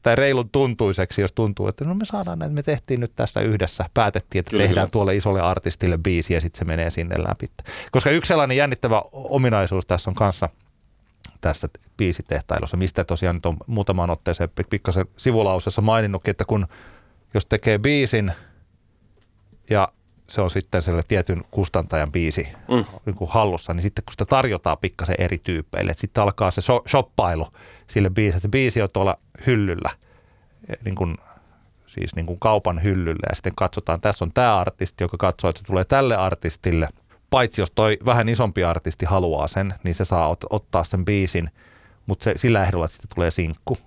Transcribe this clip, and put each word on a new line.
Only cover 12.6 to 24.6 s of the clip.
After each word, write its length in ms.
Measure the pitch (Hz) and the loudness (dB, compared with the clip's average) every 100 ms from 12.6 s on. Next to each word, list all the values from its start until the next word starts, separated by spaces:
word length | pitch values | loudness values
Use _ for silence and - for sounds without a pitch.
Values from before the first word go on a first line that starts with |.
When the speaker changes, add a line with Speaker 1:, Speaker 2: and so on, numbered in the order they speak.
| 78 90 | -2 -2
Speaker 1:
mistä 280 | 92 - | -2 -2
tosiaan 300 | 87 85 92 | -2 -2 0
nyt 120 | 87 87 | 0 -2
on 100 | 80 - | -4 -4
muutamaan 440 | 113 101 92 87 | -2 0 0 0
otteeseen 400 | 82 - 85 85 | -2 -2 -2 -4
pi-, 100 | - - | -4 -4
pikkasen 360 | 104 - 92 92 - | -2 0 -2 -2 -2
sivulausessa 680 | 135 113 101 92 - - | 0 2 2 0 -2 0
maininnutkin, 480 | 107 113 107 95 - | 2 2 2 -2 -4
että 140 | 98 | -4
kun 220 | 107 110 92 - - - _ _ _ | 0 0 -2 -6 -20 -20 _ _ _
jos 120 | 104 - | -4 0
tekee 320 | 107 - 104 | 0 2 2
biisin 540 | 123 147 120 117 101 - - - _ _ _ _ _ _ _ _ _ - _ | 2 2 2 0 0 -4 -12 -20 _ _ _ _ _ _ _ _ _ -20 _
ja 180 | 104 95 _ _ _ _ | 2 2 _ _ _ _
se 120 | - | -2
on 100 | 92 | -2
sitten 320 | 95 - 92 | -2 -2 -2
sille 200 | 87 85 - | 0 -2 0
tietyn 340 | 101 90 85 - | 0 0 -4 -4
kustantajan 640 | - 92 87 82 80 76 | -2 0 0 -2 -2 -2
biisi 360 | 87 80 76 71 - - | 0 -2 -2 -6 -12 -2
Speaker 2:
Mm. 160 | 123 98 - - | -2 -2 -8 -10
Speaker 1:
niin 100 | 95 | -6
kuin 140 | 90 | -2
hallussa, 440 | 117 107 87 - | 2 2 -2 -4
niin 80 | 85 | -2
sitten 220 | 95 - | -2 -4
kun 80 | - | -12
sitä 120 | - | -6
tarjotaan 540 | - 135 131 95 | 0 2 2 0